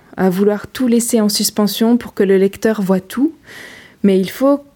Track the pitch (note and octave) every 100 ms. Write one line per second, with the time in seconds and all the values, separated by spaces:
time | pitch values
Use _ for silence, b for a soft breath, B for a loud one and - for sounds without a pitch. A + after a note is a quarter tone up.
0 | _ - F#3+ F#3 G3+ G3+ - - B3+ A#3
1 | A#3 A3+ G#3 G#3+ G#3 - G3+ - A3+ A#3+
2 | - - F#3+ F#3+ G3 - A3 G#3+ F#3 F#3+
3 | F#3+ A#3 D#4 - B B B B B B
4 | G3+ F#3+ F#3 - C#4 C#4+ -